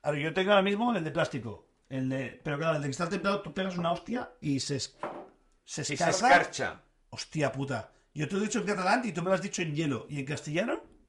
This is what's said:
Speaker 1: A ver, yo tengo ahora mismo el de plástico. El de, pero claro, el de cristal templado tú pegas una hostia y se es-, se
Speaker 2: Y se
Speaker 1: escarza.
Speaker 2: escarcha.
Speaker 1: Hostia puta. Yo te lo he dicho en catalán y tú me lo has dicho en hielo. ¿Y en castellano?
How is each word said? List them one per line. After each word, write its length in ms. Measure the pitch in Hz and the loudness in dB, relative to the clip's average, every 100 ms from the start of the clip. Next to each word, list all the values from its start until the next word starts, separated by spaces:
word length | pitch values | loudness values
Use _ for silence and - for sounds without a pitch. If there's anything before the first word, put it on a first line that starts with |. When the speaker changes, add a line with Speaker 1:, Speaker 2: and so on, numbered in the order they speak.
Speaker 1:
A 80 | 147 | -2
ver, 100 | 151 | -2
yo 120 | 151 | 0
tengo 160 | 160 185 | 2 6
ahora 100 | 202 | 6
mismo 320 | 190 202 240 | 6 2 2
el 80 | 214 | 2
de 60 | 156 | 0
plástico. 560 | 151 156 135 110 104 _ _ _ | 0 0 -2 -8 -12 _ _ _
El 200 | 131 131 | -4 -2
de, 320 | 131 123 - | -2 -6 -8
pero 140 | 156 147 | -6 -2
claro, 180 | 165 151 | 0 0
el 60 | |
de 60 | 143 | -2
cristal 200 | 131 170 | -2 -2
templado 340 | 196 196 202 | 0 0 0
tú 100 | 175 | -4
pegas 240 | 170 190 175 | -4 -4 0
una 160 | 170 | 0
hostia 380 | 170 - 240 247 - | -2 -2 -6 -6 -6
y 200 | 151 135 | -2 -2
se 160 | - 139 | 0 -4
es-, 200 | - - - - - _ _ _ | -4 -8 -10 -10 -14 _ _ _
se 180 | - - | -12 -8
Speaker 2:
Y 20 | |
se 100 | 143 | -4
Speaker 1:
escarza. 340 | 151 170 180 240 | 0 2 4 8
Speaker 2:
escarcha. 520 | 175 - - 104 - _ _ _ | 8 6 -2 -4 -6 _ _ _
Speaker 1:
Hostia 420 | - - 156 139 | -14 -8 0 0
puta. 400 | 135 135 123 98 _ _ | 0 -4 -4 -6 _ _
Yo 120 | 147 151 | -6 -2
te 60 | |
lo 60 | 196 | 0
he 40 | |
dicho 160 | 214 233 | 0 0
en 60 | 180 | 0
catalán 360 | 196 185 240 | 0 2 2
y 80 | 240 | 2
tú 100 | 175 | -2
me 60 | 185 | 2
lo 60 | |
has 80 | 185 | 2
dicho 200 | 202 - | 0 -4
en 120 | 165 | -2
hielo. 320 | 147 160 117 - | 0 0 -2 -4
¿Y 100 | 147 | -6
en 60 | 135 | -4
castellano? 540 | 143 - 156 233 359 - - | -6 -2 -2 -2 -4 -8 -20